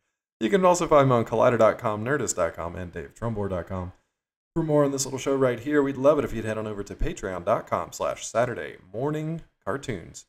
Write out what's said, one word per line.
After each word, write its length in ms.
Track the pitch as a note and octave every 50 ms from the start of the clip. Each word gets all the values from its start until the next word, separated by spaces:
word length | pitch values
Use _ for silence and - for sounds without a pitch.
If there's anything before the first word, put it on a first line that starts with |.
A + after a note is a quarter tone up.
| _ _ _ _ _ _ _ -
You 60 | - -
can 160 | G3 F#3+ F#3
also 220 | F3+ F3+ F3 E3+ -
find 180 | D#3+ C#3 C#3 C3
me 60 | B2
on 100 | A#2 A2
Collider 320 | - A#2 A2+ A2+ B2 A#2+ A2
dot 180 | A2 G#2 F2
com, 260 | - B2 A2+ G#2+ G#2
nerdist 320 | A2 B2 D3+ D3 D3 - -
dot 180 | - E2+ D#2+ -
com, 200 | - E2 E2+ E2+
and 160 | F#2 F2+ E2+
Dave 220 | E2+ E2+ D2 - _
Trumbore 360 | - A2+ A#2 A2 G#2 G2+ F#2+
dot 160 | F#2 F2 E2+
com. 260 | - F#2+ F#2 F2+ F#2 - _ _ _ _ _ _ _ _ _ _ _ -
For 60 | E3
more 220 | D#3 D#3 D3 D3 C#3+
on 60 | C#3
this 140 | C#3 C3+ C3
little 140 | B2+ C3+ B2
show 180 | - D3 C#3
right 240 | C3+ C3+ B2+ A#2+ A2+
here, 220 | A2 D3 D3 D3
we'd 160 | C#3 C#3 C3+ B2+
love 200 | C3 C#3+ D#3+ D3
it 60 | A#2
if 80 | G#2+
you'd 140 | A#2+ A#2 G#2
head 100 | A2 A2
on 100 | A2 A2
over 160 | G#2+ G#2+ G2+
to 120 | G2 - F#2
Patreon 500 | - - D#3 F3 - A2+ F#2+ F#2 F2 F2
dot 220 | G2 A#2 E3 -
com 260 | - A2+ F#2 E2 D#2
slash 340 | - - F2 C#2+ A#1+ - -
Saturday 500 | - - A2 B2 B2 A2 F2 D2+ C2+ A1 - - F#2
Morning 520 | G2 A2+ C3+ D3+ D3+ D#3 D#3 D#3 E3 E3 - - _ _
Cartoons. 640 | _ G2 F#2 - - - A2 E2+ E2+ - - - -